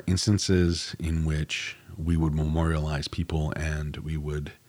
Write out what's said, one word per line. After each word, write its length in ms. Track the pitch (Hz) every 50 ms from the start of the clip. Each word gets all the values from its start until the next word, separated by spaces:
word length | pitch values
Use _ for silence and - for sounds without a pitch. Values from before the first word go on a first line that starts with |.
| -
instances 880 | - 90 90 - 107 104 98 - - 95 90 87 85 85 82 - - -
in 280 | - 82 80 80 80 78
which 520 | 78 76 76 76 - - - - - - - - - -
we 200 | - 82 85 85
would 160 | 80 80 78 73
memorialize 760 | 78 76 76 78 82 80 82 82 78 76 76 78 71 73
people 460 | - - - 82 - 82 80 76 76 -
and 420 | - 76 78 78 76 76 76 -
we 200 | - 73 76 80
would 340 | 78 73 76 73 73 71 71 - - _